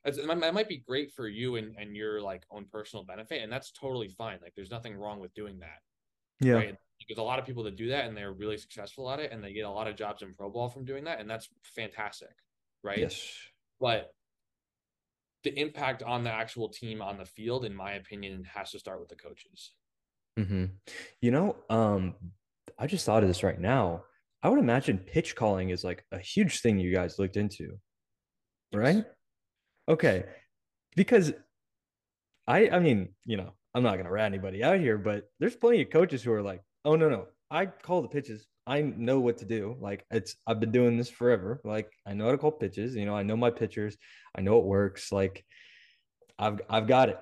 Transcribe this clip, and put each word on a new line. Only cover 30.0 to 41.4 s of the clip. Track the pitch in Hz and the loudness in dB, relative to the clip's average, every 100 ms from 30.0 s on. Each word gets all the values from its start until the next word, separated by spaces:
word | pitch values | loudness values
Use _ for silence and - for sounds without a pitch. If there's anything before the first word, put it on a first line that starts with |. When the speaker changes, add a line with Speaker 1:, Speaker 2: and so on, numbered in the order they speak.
| 147 92 - - _ _ _ _ _ - | 6 2 -4 -14 _ _ _ _ _ 2
Speaker 2:
Because | 196 233 156 - _ _ _ _ _ _ _ _ _ _ - | 6 6 6 -2 _ _ _ _ _ _ _ _ _ _ 2
I, | 151 226 | 6 6
I | 180 | 6
mean, | 165 107 92 - | 6 4 0 -8
you | 120 104 | -6 -4
know, | 87 _ _ | -6 _ _
I'm | 123 | 2
not | 120 95 | 2 2
gonna | 87 | -2
rat | 101 107 | 0 0
anybody | 98 95 95 | 0 -6 0
out | 135 190 | 2 4
here, | 139 107 | 2 0
but | 101 104 - _ | 0 -2 -6 _
there's | 190 - | -4 2
plenty | 233 233 | 4 4
of | 135 | 6
coaches | 160 180 135 | 6 6 2
who | 120 | 0
are | 110 | 0
like, | 101 92 _ _ | 0 -8 _ _
"Oh, | 147 160 | 4 6
no, | 156 | 6
no, | 110 95 _ _ | 2 -4 _ _
I | 156 190 | -2 -2
call | - - 180 | -6 -2 0
the | 123 | 0
pitches. | 143 135 110 _ _ - | -6 -6 -14 _ _ -2
I | 139 | 0
know | 151 - 117 135 | 0 -2 2 4
what | 120 117 | 4 0
to | |
do. | 104 110 101 127 | -4 -4 -4 -6
Like, | 101 98 _ | -8 -8 _
it's, | 113 - - - | -4 -4 -10 -2
I've | 110 | 0
been | 113 | 4
doing | 123 123 117 | 6 6 4
this | 120 | -2
forever. | - 120 113 | 2 4 4